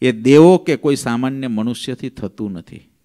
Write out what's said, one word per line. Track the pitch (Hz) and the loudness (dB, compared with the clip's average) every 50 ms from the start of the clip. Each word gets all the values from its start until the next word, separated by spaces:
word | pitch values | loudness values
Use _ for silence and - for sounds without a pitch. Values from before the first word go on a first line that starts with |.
એ | 131 127 | -4 -4
દેવો | 120 110 113 131 139 151 160 175 185 | -2 0 2 4 6 8 8 8 6
કે | 175 180 170 151 | 4 0 -4 -6
કોઈ | 120 - 151 143 | -2 -2 -4 -4
સામાન્ય | 127 - 131 117 120 127 131 135 135 131 | -2 -4 -6 -6 -4 -4 -6 -6 -8 -8
મનુષ્યથી | 127 113 107 110 120 120 - - - 127 - 135 131 | -6 -6 -4 -4 -6 -6 -8 -10 -12 -10 -10 -12 -14
થતું | - - 107 95 - - 110 101 | -12 -12 -12 -12 -10 -10 -10 -10
નથી, | 95 85 - - - 82 _ _ _ _ | -10 -12 -16 -18 -20 -20 _ _ _ _